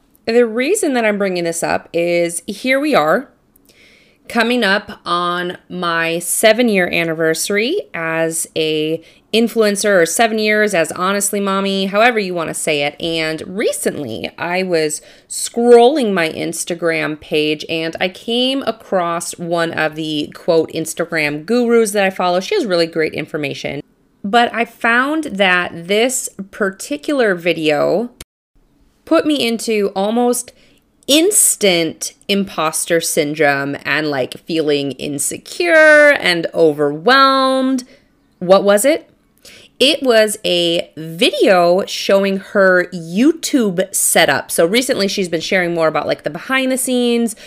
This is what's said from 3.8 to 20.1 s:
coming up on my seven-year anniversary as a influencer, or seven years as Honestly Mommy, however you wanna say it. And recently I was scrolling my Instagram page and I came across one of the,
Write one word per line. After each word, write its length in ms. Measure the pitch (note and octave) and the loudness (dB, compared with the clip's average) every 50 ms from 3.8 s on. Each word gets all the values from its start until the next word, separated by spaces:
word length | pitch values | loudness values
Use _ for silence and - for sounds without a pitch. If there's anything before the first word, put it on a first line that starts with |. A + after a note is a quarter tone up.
| _ _ _ _ _ _ _ _ _ - | _ _ _ _ _ _ _ _ _ -6
coming 360 | - A#3 A3+ A#3 B3 B3 A3 | -2 -2 0 0 0 0 0
up 360 | F#3+ G3 G#3 G3+ - G3+ - - | 0 0 -2 -4 -8 -18 -12 -8
on 500 | F3 F3 F3 F3 F3 F3 F3 F3 F3+ F3+ - _ - | -4 -4 -2 -2 -2 -4 -4 -6 -8 -8 -12 _ -12
my 480 | F3 F3+ F3 E3+ E3 E3 E3 E3 E3 E3+ | -10 -6 -4 -2 -2 -2 -2 -2 -4 -4
seven-year 680 | E3+ - - - - G#3+ A3 A3 B3+ A#3 G#3 F#3+ F3 - | -4 -6 -2 2 4 4 4 4 2 2 2 2 0 0
anniversary 920 | - E3+ E3+ E3 D#3+ D#3+ E3 D#3+ D#3+ D#3+ - - G3+ G3+ A3 B3+ F4 G#4 - - - | 0 -2 -2 -2 -2 0 0 0 0 -2 -2 -4 -2 -2 -2 -2 -2 -4 -6 -8 -8
as 540 | E3+ E3 D#3+ D#3+ E3 E3 E3 E3 D#3+ - - - | -8 -6 -4 -2 -2 -2 -2 -2 -4 -6 -6 -4
a 480 | D#3+ D#3 D#3 D#3 D#3 D3+ D#3 D#3+ E3 - - - _ _ _ | -4 -2 -2 0 -2 -2 -2 -4 -6 -8 -12 -20 _ _ _
influencer, 720 | - A3 A#3 A3 - A#3 G#3+ G#3 G3+ G3 - G#3 G3+ F#3 | 0 2 2 2 2 2 2 2 0 0 2 2 4 4
or 40 | E3 E3 | 4 4
seven 320 | - - A#3 A3 A3 A3 | 2 2 0 0 0 0
years 340 | G#3+ G#3+ G#3+ G#3+ G#3+ G3+ G#3 | 0 2 2 2 2 2 2
as 180 | - - D3+ - | 0 0 0 -2
Honestly 460 | - F3+ F#3+ G3+ G3+ G3 - - G3+ | -2 -2 -2 0 0 -2 -2 -2 -2
Mommy, 460 | G3+ G3 F#3+ G3 G3 G3 G3 G3 F#3+ | -2 -2 -2 -2 -2 -2 -2 -2 -2
however 320 | G3 F#3+ G#3 A3+ B3 A#3+ A3 | 0 2 2 2 4 2 0
you 160 | G3+ F#3 F3+ | -2 -2 -4
wanna 220 | F3 D#3+ D#3 D#3+ | -4 -4 -6 -6
say 260 | - - E3+ D#3 C#3+ | -4 -2 -2 0 0
it. 180 | C#3+ D3 - - | 0 -2 -4 -6
And 440 | - E3+ E3 E3 D#3+ D#3 D#3+ D#3 - | -6 -4 -4 -2 -2 -4 -4 -6 -8
recently 840 | - F#3 G3 D4 A#4 C#5+ - - A3 - - D3 A2+ A2+ - - D#3+ - | -8 -6 -4 -2 -2 -2 -2 -4 -4 -4 -6 -8 -8 -8 -8 -10 -10 -8
I 280 | - D3+ E3+ F3 F#3 F#3+ | -8 -6 -4 -4 -4 -2
was 380 | F#3 F3 D#3+ D#3 D3+ - - - - - - _ - | 0 0 0 0 0 -4 -6 -12 -16 -20 -20 _ -14
scrolling 840 | - - - - - A#3 A#3 A#3+ A#3+ A#3 A#3 B3 D4+ D#4 B3 G#3 | -12 -10 -10 -6 -4 2 6 8 8 8 8 6 4 2 0 0
my 180 | G3 F3+ E3 D#3+ | 0 0 -2 -2
Instagram 880 | - - D#3 D#3+ E3+ - - - F3+ E3+ E3+ E3 D#3+ D#3+ D3+ D3+ D#3 D3+ | -4 -6 -6 -6 -6 -6 -6 -6 -6 -4 -2 -2 -2 -2 -4 -4 -6 -8
page 460 | - - E3+ D#3 D3+ D3+ D3+ D#3 - - | -8 -4 -2 0 0 0 -2 -4 -6 -6
and 260 | E3 D#3+ D#3+ E3 D#3+ - | -6 -6 -6 -6 -6 -4
I 100 | - F#3 | -4 -6
came 540 | F#3 - - - A#3 A#3+ B3 C4 C4+ C#4 - | -6 -8 -8 -6 -2 -2 0 -2 -2 -2 -4
across 760 | - A#3 - - - - F#3 E3+ E3+ E3+ E3+ - - - - | -6 -6 -6 -6 -4 -4 -2 -2 -2 -4 -6 -6 -10 -10 -10
one 340 | F3 E3 E3+ E3+ E3 E3 - | -6 -4 -2 -2 -2 -2 -2
of 200 | - D#3 D#3 D#3 | -2 -4 -4 -4
the, 380 | D#3 D#3+ D#3 | -6 -6 -6